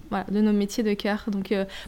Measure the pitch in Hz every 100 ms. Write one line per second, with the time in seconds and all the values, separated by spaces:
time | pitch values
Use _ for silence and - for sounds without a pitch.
0 | - 202 180 202 214 208 202 - 214 208
1 | 208 208 - 196 190 196 196 -